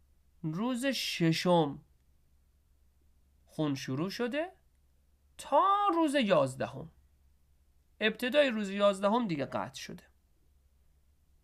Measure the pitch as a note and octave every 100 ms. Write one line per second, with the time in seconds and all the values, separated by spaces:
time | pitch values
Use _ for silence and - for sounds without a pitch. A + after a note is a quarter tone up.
0 | _ _ _ _ D#3+ E3 A#3+ A#3+ C#4 B3
1 | - - E3 E3 F3+ F3 D3 D3 - _
2 | _ _ _ _ _ _ _ _ _ _
3 | _ _ _ _ _ - D3+ C3+ - C3
4 | F#3+ F#3 A#3+ C#4+ F4+ - _ _ _ _
5 | _ _ _ - - D4 F#4+ G4+ G4+ E4+
6 | D#4 C#4+ G#3 E3 C3 C3 A2 C3+ D#3+ -
7 | _ _ _ _ _ _ _ _ _ _
8 | G#3+ G#3+ B3 C#4+ C#4 G#3+ G3 G3+ G3+ F#3+
9 | G3+ A#3 A3 D3 C3+ A2 G2+ - - F3
10 | - _ _ _ _ _ _ _ _ _
11 | _ _ _ _